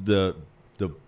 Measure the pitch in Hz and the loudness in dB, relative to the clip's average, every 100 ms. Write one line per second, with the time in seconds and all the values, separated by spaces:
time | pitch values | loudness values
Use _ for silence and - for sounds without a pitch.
0 | 98 101 95 82 73 _ _ - 95 71 | 2 2 2 -2 -14 _ _ -8 -8 -8